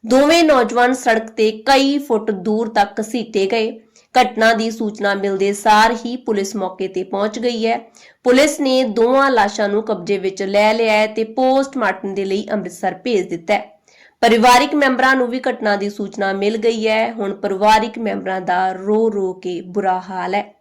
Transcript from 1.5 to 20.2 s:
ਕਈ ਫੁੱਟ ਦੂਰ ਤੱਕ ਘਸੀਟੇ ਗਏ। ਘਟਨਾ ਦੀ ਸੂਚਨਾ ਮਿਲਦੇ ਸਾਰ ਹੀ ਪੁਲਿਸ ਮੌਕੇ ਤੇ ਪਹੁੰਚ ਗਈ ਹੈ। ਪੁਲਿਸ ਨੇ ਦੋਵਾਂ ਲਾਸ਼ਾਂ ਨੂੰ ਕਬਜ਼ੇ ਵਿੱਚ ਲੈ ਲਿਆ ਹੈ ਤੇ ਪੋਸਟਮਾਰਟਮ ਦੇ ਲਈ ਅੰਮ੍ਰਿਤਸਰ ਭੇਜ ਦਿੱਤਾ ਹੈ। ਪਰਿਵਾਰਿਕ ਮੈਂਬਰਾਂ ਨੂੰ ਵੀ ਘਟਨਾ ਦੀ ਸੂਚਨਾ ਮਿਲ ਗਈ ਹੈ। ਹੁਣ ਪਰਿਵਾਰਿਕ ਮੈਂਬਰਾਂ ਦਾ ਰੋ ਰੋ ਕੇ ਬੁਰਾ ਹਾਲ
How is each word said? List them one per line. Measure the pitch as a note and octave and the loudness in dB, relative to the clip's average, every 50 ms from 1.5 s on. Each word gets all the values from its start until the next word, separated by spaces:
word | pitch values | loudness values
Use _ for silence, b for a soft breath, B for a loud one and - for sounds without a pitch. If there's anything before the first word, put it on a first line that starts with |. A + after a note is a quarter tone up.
ਕਈ | A3 G#3+ G#3+ C4+ C#4 C4+ C#4 C#4 C#4+ | 0 -2 0 2 4 4 4 2 0
ਫੁੱਟ | C#4+ C#4 - B3 G#3+ G#3+ A3 | -2 -2 -2 -2 -2 0 -4
ਦੂਰ | G#3 F#3 F3 A3 G#3+ A3 A#3 | -6 -4 -2 -2 -2 0 -2
ਤੱਕ | A3+ - G#3+ G3+ G#3 - - | -2 0 0 0 0 -2 -8
ਘਸੀਟੇ | G#3+ G#3 - B3 G#3+ - - G3+ G3 | -8 -4 -4 -6 -6 -2 -2 -2 0
ਗਏ। | F#3+ A#3 A3+ A3 A3+ - b b b b b b b _ B3 | 0 0 -2 -2 -4 -6 b b b b b b b _ 2
ਘਟਨਾ | B3 - - A3 A3 A3+ A#3 | 2 2 2 2 2 4 4
ਦੀ | G#3+ A3 A3+ | 2 0 -4
ਸੂਚਨਾ | A3 - A3+ G#3 G#3 - G3+ G3+ G3 | -4 -4 -6 -6 -4 -4 -2 -2 -2
ਮਿਲਦੇ | G3 G3 G3+ G3 F#3+ G3 G3 G3+ | -2 -2 -4 -2 0 0 -2 -2
ਸਾਰ | G3+ - A3+ G#3+ G#3+ A3 A#3 A#3+ A3+ - | 0 2 4 6 6 6 4 2 -2 -6
ਹੀ | A#3 B3 | -8 -10
ਪੁਲਿਸ | B3+ - - A3 G3+ G3 G3+ - | -8 -4 -2 -2 -2 -2 -4 -4
ਮੌਕੇ | G#3 F#3 F#3 F#3 - F#3+ | -6 -6 -6 -6 -6 -8
ਤੇ | F#3 F#3+ F#3 F#3 | -6 -4 -6 -6
ਪਹੁੰਚ | F#3+ - G3 G3+ G#3+ G#3 A#3+ | -4 -4 -2 -2 -2 -4 -4
ਗਈ | A3+ A#3+ A#3 A3+ A3+ | -4 -4 -2 -2 -2
ਹੈ। | A3+ A#3 - - b b b b b b b _ | -2 -2 -2 -6 b b b b b b b _
ਪੁਲਿਸ | B3 B3 C4 D4 D4+ D4 - | 2 4 4 4 2 2 -2
ਨੇ | C#4+ C4+ C4 C4 C4 | -2 0 2 2 0
ਦੋਵਾਂ | A3+ G3+ A#3 A3+ A#3+ C4 C4+ C4+ C#4 | 0 0 0 2 2 4 4 2 2
ਲਾਸ਼ਾਂ | B3+ A3+ G3+ G#3 - - G#3+ G3+ | 2 2 0 0 0 -4 -2 -2
ਨੂੰ | G3+ G#3 A3 | -2 -2 -2
ਕਬਜ਼ੇ | - - F3+ E3+ F3 G3+ | -2 -6 -6 -2 -4 -4
ਵਿੱਚ | G3 F#3 F#3+ F#3+ - G3 | -2 -2 -6 -6 -4 -6
ਲੈ | F#3+ G3 G3+ G#3 G#3+ A3+ | -2 0 2 2 2 2
ਲਿਆ | A3+ A#3 A3 G#3+ | 2 0 2 2
ਹੈ | G#3+ G#3+ | 2 0
ਤੇ | G#3+ G#3+ A3+ A3 | 0 -2 -6 -6
ਪੋਸਟਮਾਰਟਮ | A3 A3 C4 C4 C4 C4 C4+ C#4 C4+ - C4 A3 G3 G3 F#3+ - G3 F#3+ | -4 -2 0 2 2 4 2 0 -2 -4 -2 -2 -2 -2 -4 -6 -6 -6
ਦੇ | G3 G3 | -4 -4
ਲਈ | F#3+ F#3+ G#3 G#3 - | -2 -2 -4 -4 -4
ਅੰਮ੍ਰਿਤਸਰ | A3 G#3 F3+ F3+ - - - F#3 F3+ | -6 -6 -6 -8 -10 -6 -6 -6 -6
ਭੇਜ | - - B3+ A#3 F#3+ F3+ - | -4 -6 -2 -2 -2 -2 -2
ਦਿੱਤਾ | E3+ E3 E3 - G#3 | -8 -10 -4 -4 -4
ਹੈ। | G3 - - _ _ b b b b b b b b | -4 -4 -10 _ _ b b b b b b b b
ਪਰਿਵਾਰਿਕ | - A#3 A#3 A#3 A3 B3 A#3+ B3 C#4+ D4 D#4+ | 2 4 4 6 6 6 6 6 4 2 0
ਮੈਂਬਰਾਂ | D4 C#4+ C4+ B3+ A#3+ C4 C4 C4 | 2 2 2 2 2 2 2 4
ਨੂੰ | C4 B3 | 2 0
ਵੀ | A#3 A#3+ C4 - C#4 | -2 -2 -4 -4 -4
ਘਟਨਾ | A#3 A3 A3 G#3+ G3+ | -4 -2 0 -2 0
ਦੀ | G3 G3 G3+ | 0 -2 -6
ਸੂਚਨਾ | G3+ - G3+ G3 G3 G#3 G3 G3 G3 | -6 -6 -8 -8 -4 -4 -2 -2 -2
ਮਿਲ | G3 G3 G#3 A3+ | 0 -2 -2 -2
ਗਈ | A3+ G#3+ A#3 A#3 A3 A3 | 0 0 -2 -2 0 -2
ਹੈ। | A3 G#3+ A3 A3+ A#3 A3+ | 0 0 0 -2 -2 -4
ਹੁਣ | A3+ G3+ G3+ G#3 | -6 -6 -6 -6
ਪਰਿਵਾਰਿਕ | - - G3+ G3 F#3+ G#3 G#3+ A3 A3 A3+ A3+ G#3+ A#3 | -6 -6 -6 -2 0 2 4 4 2 2 -2 -6 -6
ਮੈਂਬਰਾਂ | A3+ G3+ G3 G3 F#3 F#3+ F#3 F#3+ | -6 -4 -4 -4 -6 -6 -6 -6
ਦਾ | F3+ F3 F3+ F3+ F#3 F#3+ | -2 -2 -2 0 0 -2
ਰੋ | F#3 F#3 F#3+ G3+ G#3+ G#3+ A3+ A3+ | -4 -6 -2 -2 0 2 2 0
ਰੋ | G3+ G3+ F#3+ F#3 F3+ | 0 -2 -4 -4 -6
ਕੇ | F#3 - F#3 F3+ E3+ | -8 -8 -8 -8 -8
ਬੁਰਾ | F3+ F3+ F3+ G3+ F#3+ F#3+ F#3 F#3 | -10 -8 -8 -4 -2 -2 -2 -2
ਹਾਲ | F3+ F#3 F#3+ F#3 | -4 -8 -10 -8